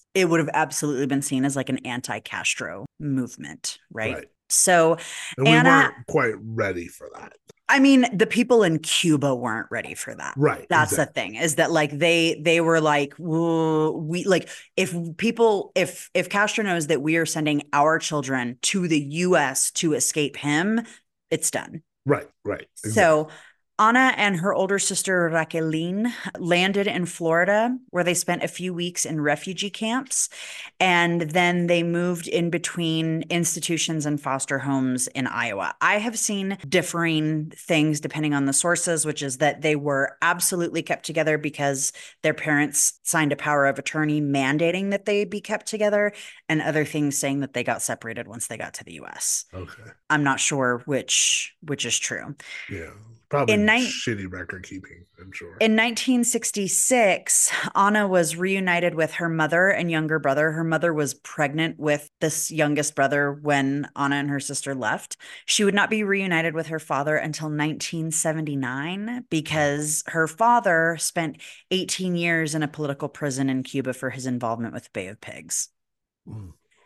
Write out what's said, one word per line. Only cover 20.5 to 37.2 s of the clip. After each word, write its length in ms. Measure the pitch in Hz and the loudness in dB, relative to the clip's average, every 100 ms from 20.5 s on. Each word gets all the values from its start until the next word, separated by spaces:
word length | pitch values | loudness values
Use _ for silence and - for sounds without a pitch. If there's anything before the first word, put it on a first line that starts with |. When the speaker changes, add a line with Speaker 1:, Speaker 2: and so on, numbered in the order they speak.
| 147 196 226 226 - _ _ - | 0 2 -2 -4 -18 _ _ -6
Speaker 1:
it's 200 | 160 - | -2 -2
done. 320 | 117 - - _ _ | -4 -8 -16 _ _
Speaker 2:
Right, 240 | 135 135 - _ | 0 0 0 _
right. 220 | 104 92 - - | -8 -8 -8 -12
Speaker 1:
So 460 | 107 110 170 156 | -2 4 6 6
Speaker 2:
Exactly. 120 | 151 - - _ _ - | 2 -10 -20 _ _ 2
Speaker 1:
Ana 380 | 214 247 262 - | 4 6 4 4
and 200 | 202 175 | 0 2
her 180 | 196 | 0
older 240 | 156 190 196 | 0 0 0
sister, 500 | - 185 190 180 165 | 0 -2 0 2 2
Raquelin, 840 | 160 156 165 160 160 170 196 240 226 196 - | 0 0 -2 -2 -2 -2 -2 -2 -4 -10 -6
landed 480 | 170 175 190 202 202 | 0 2 4 2 0
in 200 | - 175 | -2 -4
Florida, 720 | - 165 165 180 208 233 254 - | -2 0 2 4 2 2 -2 -4
where 140 | 175 | -2
they 100 | 170 | 0
spent 300 | 175 - 175 | 0 0 -2
a 40 | - | -2
few 240 | - 185 | -4 -6
weeks 320 | 170 175 175 | -4 -6 -4
in 160 | 151 156 | -4 0
refugee 480 | 147 147 190 170 202 | 0 0 -4 -6 -8
camps. 600 | - 220 254 - - - - - - - - | -4 -4 -4 -4 -4 -4 -6 -16 -16 -16 0
And 440 | 185 175 170 170 | 4 4 4 2
then 440 | 156 180 175 175 175 | 0 2 2 2 2
they 160 | 175 | 2
moved 460 | 170 170 175 170 - | 2 0 0 -2 -2
in 220 | 170 170 | 0 0
between 720 | 165 - 175 165 160 160 160 - | -2 -4 -4 -2 0 0 -2 -2
institutions 760 | 175 165 170 160 160 - 160 147 | -2 0 -2 -4 -2 -2 -2 -2
and 140 | 147 | -2
foster 400 | 139 135 - 139 | -2 -4 -2 -4
homes 480 | 139 139 131 127 - | 0 0 0 0 -4
in 180 | 135 127 | -4 -4
Iowa. 480 | 117 117 98 87 - | -2 -4 -4 -6 0
I 180 | 165 208 | 0 2
have 180 | 233 226 | -2 -4
seen 400 | - 202 190 196 139 | -4 -2 -4 -6 0
differing 800 | 180 170 170 165 156 | 0 0 -2 0 2